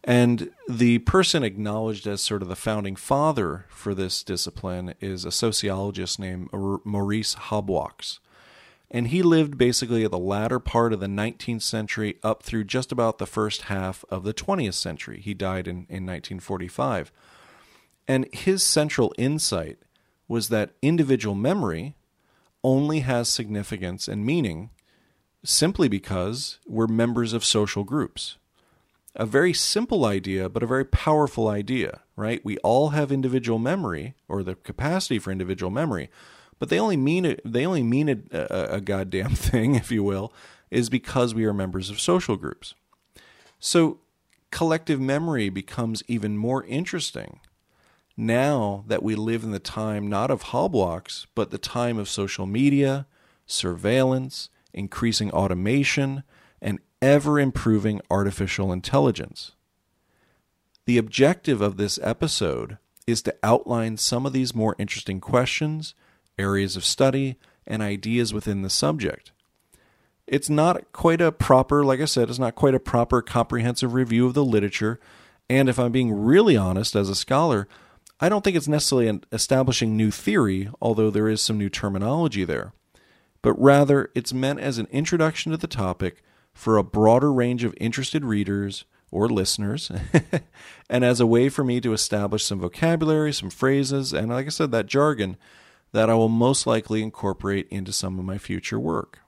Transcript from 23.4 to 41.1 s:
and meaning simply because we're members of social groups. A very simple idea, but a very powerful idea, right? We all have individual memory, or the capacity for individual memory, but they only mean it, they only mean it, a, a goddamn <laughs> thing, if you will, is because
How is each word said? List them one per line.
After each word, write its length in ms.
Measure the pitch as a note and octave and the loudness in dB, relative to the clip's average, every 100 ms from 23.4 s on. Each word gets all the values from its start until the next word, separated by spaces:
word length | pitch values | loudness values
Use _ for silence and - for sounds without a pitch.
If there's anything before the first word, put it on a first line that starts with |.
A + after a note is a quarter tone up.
| A2 G#2 G2+ G#2 F2+ F#2+ - | -4 -6 -6 -6 -6 -8 -6
and 160 | G#2 | -4
meaning 460 | G#2+ E3+ A#2+ D#2+ A2 - _ _ _ _ _ _ | -2 0 -2 -4 -12 -18 _ _ _ _ _ _
simply 440 | - - D#3+ G3+ D#3 | -2 2 2 2 0
because 680 | G2+ - F#2+ F2+ B2 - - - | 0 -4 -4 -2 -6 -10 -14 -8
we're 200 | A2 A2+ | -2 0
members 480 | A2+ A#2 A#2 A#2 | 2 2 0 -2
of 100 | A2+ | -2
social 400 | - A2+ G#2 - | 0 0 0 -2
groups. 540 | G2+ D3+ A#2 - - - _ _ _ _ _ _ - | -4 -4 -4 -8 -14 -14 _ _ _ _ _ _ -20
A 120 | - A2+ | -6 0
very 260 | C3 F3+ | 2 2
simple 520 | - - G#3 B3 G#3+ | 2 0 -2 0 0
idea, 440 | A#2+ G2 F#2 F#2+ F#2 | 2 0 -2 -4 -2
but 140 | A2+ | -4
a 40 | A#2 | -2
very 180 | C3 | -2
powerful 640 | C3+ - - D3+ D3 - A2 | 0 0 2 2 2 0 0
idea, 540 | G#2 G#2 B2+ F#2 - _ | 0 -2 -2 -4 -6 _
right? 300 | - G#2+ A#2 | -8 -4 -4
We 120 | - G#2 | -6 -2
all 320 | - A#2+ D3+ | 2 2 2
have 200 | D3+ C#3+ | 0 0
individual 480 | C3+ C3 B2+ A#2 A2+ | 0 0 0 0 -2
memory, 560 | A#2+ F#3+ C#3 D#2+ F#2 - _ | 0 -2 -4 -6 -8 -14 _
or 140 | G2 | -6
the 120 | F#2 | -6
capacity 640 | F#2 - - C3 F#3 - A#2+ | -8 -12 -6 -2 -2 -2 -4
for 140 | G2 | -4
individual 380 | F#2+ F2+ F#2 F2+ | -6 -4 -4 -4
memory, 380 | G#2+ D#3+ G2 C#2 _ - - _ _ | -4 -2 -4 -6 _ -20 -20 _ _
but 80 | D3+ | -2
they 100 | E3 | 0
only 180 | A3 E3+ | 2 2
mean 280 | C3 F3 | 2 2
it, 160 | F3 - | 0 -2
they 220 | - A#2 D#3 | -4 -2 0
only 160 | F3+ | 0
mean 260 | A#2+ B2+ D3+ | 0 2 2
it, 240 | A#2 - | -2 -4
a, 440 | E2 C2+ G2 C2+ G2 | -6 -4 -4 -2 -4
a 40 | |
goddamn 500 | F#2+ F#2+ F#2+ F#2+ G2 | -4 -4 -2 -4 -2
<laughs> 40 | |
thing, 400 | - - B2 A2+ | 0 0 2 2
if 160 | C3 - | 2 0
you 140 | A2+ | -2
will, 280 | G2+ F#2+ G#2+ - - - _ | 0 -2 -6 -14 -20 -20 _
is 180 | - A#2 | -2 0
because 460 | B2 - | -2 -2